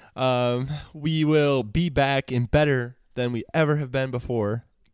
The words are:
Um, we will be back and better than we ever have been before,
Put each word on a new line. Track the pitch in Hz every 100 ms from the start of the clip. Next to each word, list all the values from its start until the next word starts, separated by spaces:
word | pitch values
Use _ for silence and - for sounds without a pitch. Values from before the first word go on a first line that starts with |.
| -
Um, | - 127 123 123 123 135 147 -
we | 156 151 160
will | 151 151 147 139
be | 107 165 175
back | 143 139 135 -
and | 123 120
better | 147 151 131 123 - _
than | - 123
we | 117 -
ever | 160 151 147
have | 135
been | 131 131
before, | 123 - 120 104 113 - _ _